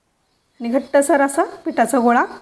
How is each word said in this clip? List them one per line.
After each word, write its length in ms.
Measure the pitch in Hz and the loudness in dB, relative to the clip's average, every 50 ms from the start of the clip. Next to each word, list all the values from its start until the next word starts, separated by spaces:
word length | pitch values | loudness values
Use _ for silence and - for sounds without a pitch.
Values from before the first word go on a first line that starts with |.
| _ _ _ _ _ _ _ _ _ _ _ - | _ _ _ _ _ _ _ _ _ _ _ -10
आणि 80 | 240 233 | -6 -4
घट्टसर 520 | 240 269 - - - 285 277 302 339 277 | -2 -2 -2 0 0 0 2 2 2 2
असा 240 | 277 277 - 330 392 | 2 0 0 -2 -4
पिठाचा 540 | - - - - 330 240 - 233 233 277 247 | -4 -6 -10 -10 -6 -2 -2 0 0 0 2
गोळा 260 | 233 240 233 262 370 403 - - | 2 2 2 2 0 -2 -6 -16